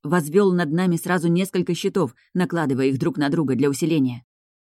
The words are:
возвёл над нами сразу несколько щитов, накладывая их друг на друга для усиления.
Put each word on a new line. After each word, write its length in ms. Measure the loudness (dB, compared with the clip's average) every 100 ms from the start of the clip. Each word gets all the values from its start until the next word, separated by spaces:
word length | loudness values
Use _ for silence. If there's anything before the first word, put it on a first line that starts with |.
возвёл 480 | -2 0 2 2 4
над 220 | 2 0
нами 240 | 0 0 0
сразу 320 | 0 0 2
несколько 440 | 0 0 -2 -2
щитов, 400 | -2 -2 0 -2 -6 _
накладывая 540 | -4 -2 -2 -2 0 0
их 120 | 0
друг 180 | -2 -2
на 120 | 0
друга 260 | 0 0 2
для 140 | 0
усиления. 560 | 0 0 0 0 -4 -16 _ _ _ _